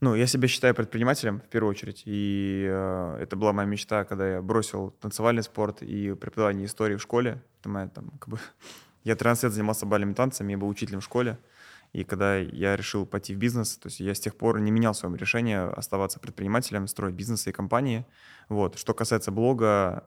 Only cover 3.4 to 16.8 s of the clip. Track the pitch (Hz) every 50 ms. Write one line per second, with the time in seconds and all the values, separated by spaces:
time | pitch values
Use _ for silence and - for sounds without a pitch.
3.4 | 107 104 101 101 101 101 104 104 - - 110 104 98 - 104 95 98 95 92 90
4.4 | 92 92 110 113 107 - - 98 95 95 - _ - 107 - - 110 117 120 117
5.4 | 107 - - 107 107 104 104 - - - 95 104 101 98 98 - - - - 110
6.4 | 110 101 101 98 98 104 - - 110 107 101 104 - - - 120 123 120 113 123
7.4 | - _ _ _ - 101 101 98 95 95 - 98 107 - - 139 - - 110 107
8.4 | - - - _ - - - - - _ _ _ _ 110 113 - - 120 120 117
9.4 | - 120 101 107 107 107 110 - - 101 107 101 101 101 98 - 127 135 127 -
10.4 | 104 101 101 98 101 101 104 - 113 98 101 98 98 - - 123 123 120 107 -
11.4 | _ _ _ - - - - - _ _ - - 92 - 101 92 101 101 98 95
12.4 | 90 - - - 95 98 98 98 98 - - 104 92 - - 104 - - 98 98
13.4 | 113 120 120 120 110 - - - - 85 - - 95 98 98 - - 107 - -
14.4 | - 113 113 107 107 107 110 113 117 113 104 - - 92 87 - 95 - - 117
15.4 | 120 117 104 95 90 90 - - 113 - - 98 98 95 - - - - - -
16.4 | 95 98 107 120 117 - 104 104